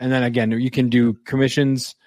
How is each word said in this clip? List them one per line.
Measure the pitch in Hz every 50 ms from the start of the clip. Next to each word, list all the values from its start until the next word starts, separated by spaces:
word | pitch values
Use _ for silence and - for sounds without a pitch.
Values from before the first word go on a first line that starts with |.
and | 123 127
then | 131 131 123
again, | 120 117 120 110 110 113
you | 117 127 131
can | - 139 127 120
do | 117 123 120 117 104
commissions, | - _ - 135 135 135 131 - 151 143 135 135 127 - - - _ _